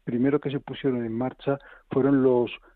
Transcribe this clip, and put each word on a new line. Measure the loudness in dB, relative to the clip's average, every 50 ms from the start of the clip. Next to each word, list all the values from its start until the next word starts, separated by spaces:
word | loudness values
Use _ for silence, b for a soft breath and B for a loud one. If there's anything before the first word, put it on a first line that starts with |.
| _
primero | -6 -2 0 0 0 0 0
que | -2 -4
se | -8 -8
pusieron | -8 -10 -10 -6 -4 -2 -2 -2 -4
en | -4 -4
marcha | -4 -6 -6 -8 -6 -4 -4 -4 -4 B B B B B -4
fueron | 0 0 2 4 4 4 4
los | 4 4 4 2 -2 -4 b b b b